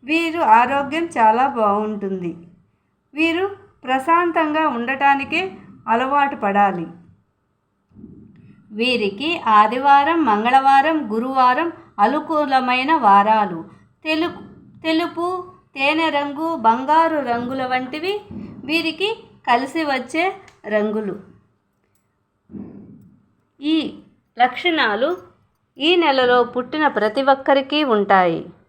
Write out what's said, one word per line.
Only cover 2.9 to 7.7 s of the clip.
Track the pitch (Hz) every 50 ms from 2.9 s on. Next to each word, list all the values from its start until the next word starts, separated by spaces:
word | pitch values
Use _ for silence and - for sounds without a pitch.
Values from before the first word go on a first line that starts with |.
| _ _ _ _ _
వీరు | 277 320 330 330 339 381 392 392 - - - _ _ _
ప్రశాంతంగా | 247 262 262 262 339 330 339 359 339 330 339 320 302 302 311 311 311
ఉండటానికే | 254 233 233 233 269 269 285 277 277 277 277 262 - 330 370 381 - - - - - - - -
అలవాటు | 226 233 254 262 277 285 277 277 277
పడాలి. | - - 202 196 202 202 196 185 175 165 - - - - - _ _ _ _ _ _ _ _ _ _ _ _